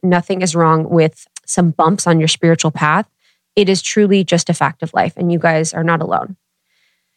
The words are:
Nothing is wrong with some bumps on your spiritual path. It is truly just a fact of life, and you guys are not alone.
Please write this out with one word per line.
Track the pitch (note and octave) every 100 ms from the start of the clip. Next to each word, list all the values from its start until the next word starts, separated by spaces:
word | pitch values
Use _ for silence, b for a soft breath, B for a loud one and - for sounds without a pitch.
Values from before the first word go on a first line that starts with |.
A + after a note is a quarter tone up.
Nothing | F#3 F3+ E3+ F#3+
is | F3+ E3
wrong | E3 D#3+ D#3+
with | E3+ D#3 - - - -
some | - E3+
bumps | D3+ D#3+ G3 -
on | D#3+
your | D#3+
spiritual | - E3+ E3 D#3+
path. | - D3+ E3 A3 _ _ _ _
It | - F#3+
is | F#3+
truly | - - G#3 G3
just | F#3 E3+ -
a |
fact | E3+ C#3+ -
of | D#3+
life, | - F#3 -
and | F3
you | E3+
guys | E3+ D#3+ D#3+
are | -
not | E3 E3
alone. | G#2+ F2 - F#3 _ _ _ _ _ _ _